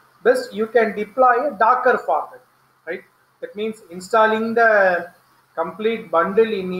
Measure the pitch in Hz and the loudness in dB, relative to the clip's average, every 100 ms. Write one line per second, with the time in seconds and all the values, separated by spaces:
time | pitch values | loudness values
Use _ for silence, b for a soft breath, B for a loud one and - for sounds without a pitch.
0 | _ _ 220 254 247 202 220 240 220 196 | _ _ 0 0 -2 -6 -2 0 0 -2
1 | 208 - 254 240 294 208 226 247 254 214 | -8 0 2 2 -2 0 0 2 2 0
2 | - 156 - - _ _ _ _ - 190 | 0 -4 -4 -14 _ _ _ _ -14 -14
3 | - _ _ - 165 202 220 214 - 175 | -14 _ _ -18 -16 -8 -8 -10 -16 -18
4 | 185 226 220 220 226 226 226 208 190 175 | -2 2 2 0 -2 2 4 6 4 2
5 | 170 _ _ _ _ - 170 175 214 226 | -6 _ _ _ _ -8 -8 -4 -4 -4
6 | - 165 175 196 226 202 185 185 | -2 -2 0 2 2 0 -6 -6